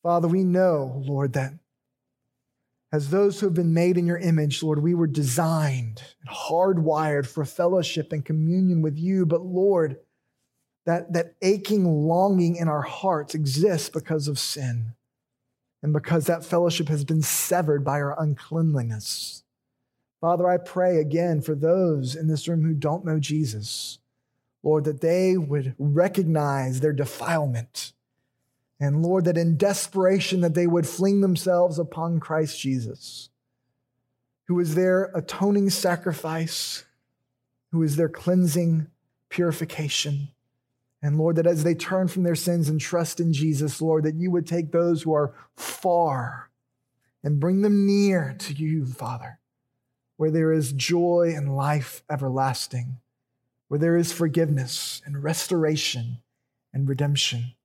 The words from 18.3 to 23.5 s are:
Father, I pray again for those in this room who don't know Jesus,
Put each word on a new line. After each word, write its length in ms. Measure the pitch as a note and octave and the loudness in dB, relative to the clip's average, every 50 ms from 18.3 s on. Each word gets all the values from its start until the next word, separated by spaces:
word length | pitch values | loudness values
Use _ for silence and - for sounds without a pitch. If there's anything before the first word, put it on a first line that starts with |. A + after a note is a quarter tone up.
| C#3+ - - - D#3 E3 D#3+ D#3+ D3 C3+ A#2 A#2 A2 G#2 G2 - - - - - - - _ _ _ _ _ _ _ _ _ _ _ _ _ _ _ _ | -2 -4 -6 -6 -2 0 2 2 2 0 -2 -2 -6 -6 -6 -8 -10 -8 -10 -12 -14 -18 _ _ _ _ _ _ _ _ _ _ _ _ _ _ _ _
Father, 280 | - E3+ F3 E3+ F3+ | 0 0 2 2 4
I 100 | F3+ F3+ | 2 2
pray 400 | F3 F3+ - - F#3 F3+ F#3 F3+ | 2 0 -4 -2 0 2 4 4
again 440 | D#3+ D3+ D3 C#3+ E3 F3 F3 D#3+ D3 | 2 2 2 0 0 2 2 0 0
for 140 | C#3 - D3+ | 0 -2 -2
those 600 | C#3 D3 D#3+ F3 F#3+ F#3 E3+ D#3 C#3 C3 B2 C#3 | 0 2 2 4 4 2 2 0 0 -2 -4 -4
in 120 | D#3+ D#3+ | -2 0
this 200 | D#3 D#3 C#3+ - | 0 0 0 -2
room 160 | E3 E3+ E3 D#3 | -2 0 0 0
who 100 | D#3+ D#3+ | 0 0
don't 320 | C#3+ - D3+ D#3 F#3 G3 | 0 -2 -2 -2 -2 -4
know 120 | E3 D#3 | -2 -2
Jesus, 800 | D#3 C#3 D3 D3+ D3+ D#3 B2 | -2 -2 -2 -2 -2 -2 -2